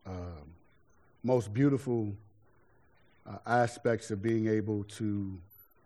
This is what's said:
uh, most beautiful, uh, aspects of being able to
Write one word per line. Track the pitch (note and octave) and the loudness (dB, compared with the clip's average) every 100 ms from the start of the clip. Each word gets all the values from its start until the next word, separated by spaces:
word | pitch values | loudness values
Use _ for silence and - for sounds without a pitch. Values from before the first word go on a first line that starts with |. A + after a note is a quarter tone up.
| - | -10
uh, | F2+ F2 D#2+ D#2 E2+ _ _ _ _ _ _ | -8 -8 -10 -16 -20 _ _ _ _ _ _
most | A#2+ B2+ G2+ | 2 2 2
beautiful, | G#2+ C#3+ C3+ B2+ A#2+ G#2+ G2+ - - - - _ _ _ _ _ _ - | 4 4 4 0 -2 -2 -6 -14 -20 -20 -20 _ _ _ _ _ _ -14
uh, | G2+ A2 | -10 0
aspects | A#2+ A#2 - A#2+ A2+ - | 2 2 2 0 0 -2
of | G#2 | -2
being | A2+ A2+ A2 | 0 2 2
able | G#2+ G#2+ G#2 | 0 0 -4
to | G2+ - G#2+ G2+ G2 F#2 F2 - _ _ | -4 -4 -2 -2 -4 -8 -14 -20 _ _